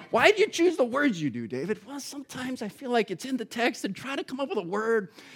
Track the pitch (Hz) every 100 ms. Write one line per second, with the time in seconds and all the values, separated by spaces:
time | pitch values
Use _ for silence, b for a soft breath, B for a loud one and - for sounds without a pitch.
0 | - 220 294 427 415 - 339 320 240 254
1 | 294 175 151 120 117 123 165 214 208 277
2 | - 285 269 262 254 254 214 - 269 240
3 | 220 180 254 262 226 240 240 - 277 190
4 | 254 277 - 262 277 359 175 202 220 226
5 | 190 B B